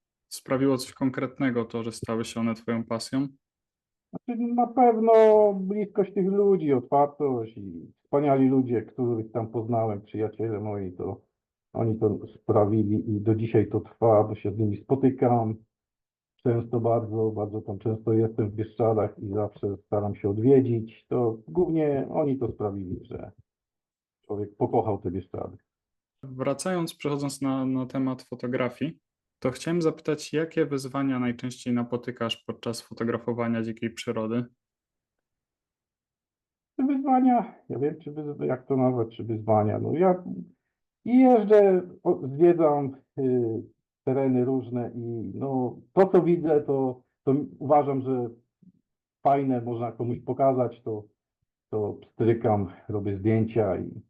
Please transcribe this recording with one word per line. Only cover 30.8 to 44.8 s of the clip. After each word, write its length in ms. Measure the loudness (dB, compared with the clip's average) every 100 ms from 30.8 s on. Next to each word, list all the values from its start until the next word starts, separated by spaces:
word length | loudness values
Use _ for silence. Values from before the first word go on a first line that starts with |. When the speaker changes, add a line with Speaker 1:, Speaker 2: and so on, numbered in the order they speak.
| -4 -4 -2 0
Speaker 1:
najczęściej 540 | -2 -4 -8 -8 -2
napotykasz 640 | -2 -2 -6 -6 -6 -6 -6
podczas 440 | -8 -8 -8 -8
fotografowania 800 | -10 -6 -2 -2 -4 -4 -2 -2
dzikiej 260 | -4 -6 -8
przyrody? 520 | -6 -6 -4 -2 -4 -4 _ _ _ _ _ _ _ _ _ _ _ _ _ _ _ _ _ _ _ _ _ _ -4
Speaker 2:
Czy 60 | -2
wyzwania? 720 | 0 2 4 4 4 0 -10 -12
Ja 100 | -4
wiem, 200 | -4 -4
czy 120 | -10
wyz-, 340 | -10 -10 -6 -4
jak 200 | -4 -2
to 100 | 0
nazwać, 380 | 2 0 -4 -6
czy 60 |
wyzwania. 560 | -8 -4 2 2 2 0
No, 140 | -2
ja 300 | 2 2 2 -4 -12 -14 _ _ _ _ _ 2
jeżdżę, 760 | 6 8 6 8 8 8 6 0 -4
o-, 240 | -2 -2 -4
zwiedzam, 680 | 4 6 6 4 2 -2 -8 _ -4
y, 440 | 0 0 0 -4 -8 _ _ _
tereny 420 | -2 0 2 2 0
różne 460 | -2 -4 -6